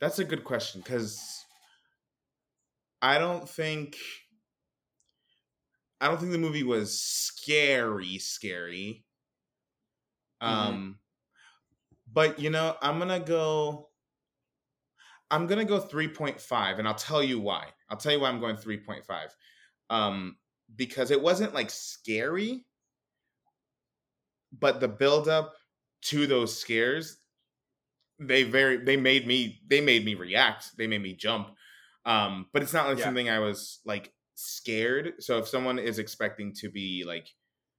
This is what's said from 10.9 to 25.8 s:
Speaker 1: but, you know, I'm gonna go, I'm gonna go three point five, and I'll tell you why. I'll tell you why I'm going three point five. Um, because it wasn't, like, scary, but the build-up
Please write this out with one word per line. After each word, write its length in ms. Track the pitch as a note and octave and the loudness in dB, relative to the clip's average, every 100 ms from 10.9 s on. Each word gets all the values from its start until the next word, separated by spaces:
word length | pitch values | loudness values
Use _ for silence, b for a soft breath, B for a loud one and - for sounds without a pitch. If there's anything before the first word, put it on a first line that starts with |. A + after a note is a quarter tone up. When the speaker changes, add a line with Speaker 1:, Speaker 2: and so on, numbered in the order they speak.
| G2 _ _ _ b b b _ _ _ _ - | -14 _ _ _ b b b _ _ _ _ -4
Speaker 1:
but, 320 | A2+ D#3+ D#3 | 2 2 2
you 120 | D3+ | -2
know, 260 | D#3 D#3+ D#3 | 0 0 0
I'm 180 | C#3+ D#3+ | 0 0
gonna 220 | F3+ F3+ | 0 -2
go, 680 | D#3 E3 D#3 D#3 D3+ D3 - _ _ _ _ _ _ _ _ _ _ _ B B - | 0 0 2 0 0 -4 -12 _ _ _ _ _ _ _ _ _ _ _ B B -2
I'm 160 | D3+ E3+ | 0 2
gonna 180 | G#3 | 0
go 140 | G#3+ G3+ | 2 0
three 280 | - D3 D#3 | -2 -4 -4
point 320 | D#3 C#3+ - | -4 -6 -6
five, 380 | - A#2+ G2 G2 | -2 0 0 0
and 100 | G#2+ | -2
I'll 60 | |
tell 280 | G#2+ - D#3 | -2 -2 0
you 160 | C3+ A#2+ | 0 0
why. 320 | G2+ E2+ - - - | -2 -4 -6 -16 -12
I'll 80 | G#2+ | -6
tell 140 | D3+ | 0
you 80 | D3 | 2
why 80 | C3+ | 2
I'm 120 | A#2+ | 0
going 160 | A#2 G#2+ | -4 -6
three 220 | G#2+ G#2 | -8 -10
point 260 | - D#2 | -10 -14
five. 300 | - F2 D#2 _ b b b b - | -10 -10 -10 _ b b b b -4
Um, 480 | A2+ G#2 G2 F#2 - _ _ _ | 0 0 -2 -6 -12 _ _ _
because 360 | A2 B2 - B2 | -8 -4 -2 2
it 120 | C#3+ | 4
wasn't, 320 | D#3+ F3+ G#3 | 4 2 0
like, 160 | C#3+ A2 | -2 -4
scary, 960 | - - - - A2 C3+ F3 G#3+ B3+ - _ _ _ _ _ _ _ _ _ _ _ _ _ _ _ _ _ _ | -6 -12 -10 -4 -2 0 -2 -4 -6 -12 _ _ _ _ _ _ _ _ _ _ _ _ _ _ _ _ _ _
but 280 | C3 - C3 | 0 2 2
the 80 | B2 | 0
build-up 640 | G#2 C#3 D3+ D3+ D#3+ D#3 - _ _ | 4 6 6 6 2 2 -8 _ _